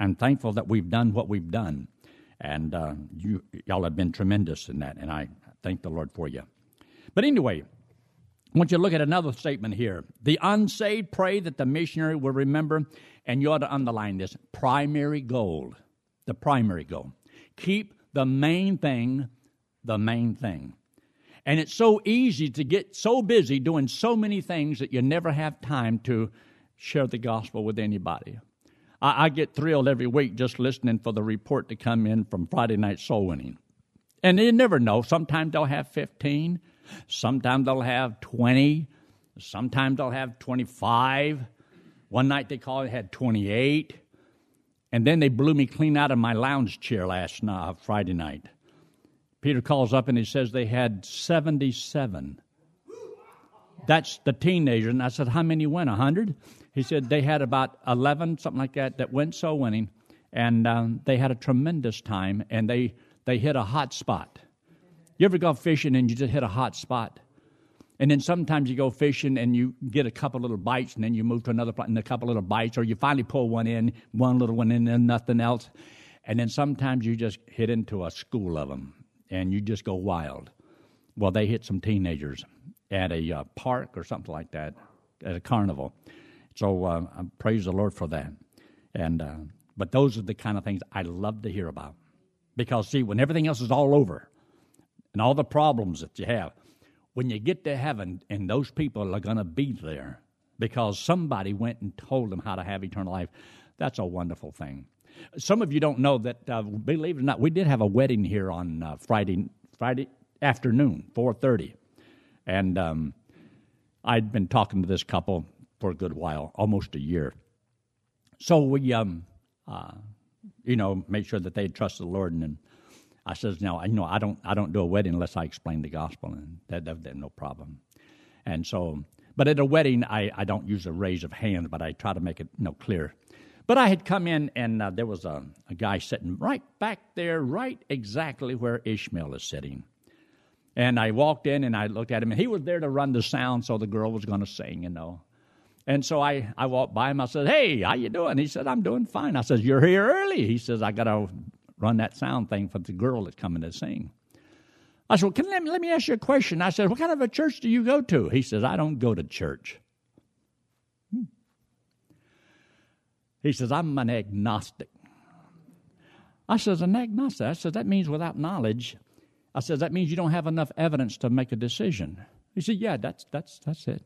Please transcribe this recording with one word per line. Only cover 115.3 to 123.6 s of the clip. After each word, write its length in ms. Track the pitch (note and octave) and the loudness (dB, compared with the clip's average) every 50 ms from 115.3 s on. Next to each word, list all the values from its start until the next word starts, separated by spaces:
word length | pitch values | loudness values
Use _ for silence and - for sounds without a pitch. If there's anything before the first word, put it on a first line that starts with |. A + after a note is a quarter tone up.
| F#2+ E2+ E2 - _ _ - _ _ _ | -2 -4 -4 -8 _ _ -20 _ _ _
for 100 | - F#2+ | -6 -6
a 40 | E2+ | -4
good 200 | - F#2+ E2 D#2 | -4 -6 -6 -6
while, 380 | D2 F2 E2 D2+ D2 D2 D#2 - | -6 -6 -4 -4 -6 -8 -8 -4
almost 400 | - G#2+ G#2+ G#2 F#2+ - - - | 0 0 2 2 0 -2 -4 -6
a 60 | D2 | -8
year. 340 | C#2 D#2 F2 E2 C#2+ B1+ - - _ _ _ _ _ _ _ _ _ _ _ _ _ _ _ _ _ _ _ - | -4 -2 -2 -2 -2 -4 -6 -12 _ _ _ _ _ _ _ _ _ _ _ _ _ _ _ _ _ _ _ -8
So 240 | - - E3+ D#3 C#3+ | 2 4 4 6 6
we, 320 | C3 C#3 C#3 C3+ B2+ A#2+ | 4 2 2 2 2 2
um, 320 | A2+ A2 G2 E2+ E2 F2 - _ _ _ _ _ _ _ - | 2 0 -2 -4 -8 -12 -16 _ _ _ _ _ _ _ -14
uh, 240 | G2 F2+ E2+ F2 - G2+ G#2+ G#2+ - _ _ _ _ _ - G3 - _ _ | -14 -12 -12 -14 -18 -18 -20 -20 -20 _ _ _ _ _ -20 -20 -20 _ _
you 120 | A#2+ B2+ | 0 0
know, 280 | A2+ G2 G2 F#2+ F#2 F2 | 2 2 0 0 -2 -4
made 200 | - G2 G#2+ G2+ | -4 -4 -4 -4
sure 140 | - A2+ G2+ | -4 -4 -4
that 140 | F2 F#2 - | -4 -4 -4
they 80 | G#2 G2+ | -4 -4
had 120 | F2 - | -4 -4
trusted 320 | - G#2+ F#2+ - - F2 | -4 -4 -4 -4 -6 -8
the 40 | F2 | -6
Lord. 220 | F#2 G2 F#2+ F2 E2 | -4 -2 -2 -2 -2
And 100 | E2 D#2+ | -4 -4
then 160 | D2+ D2 - _ _ _ _ _ _ - - _ _ _ _ _ | -4 -8 -10 _ _ _ _ _ _ -20 -20 _ _ _ _ _
I 80 | - - | -10 -8
says, 260 | - - G#2+ F#2 E2 | -6 -6 -6 -4 -4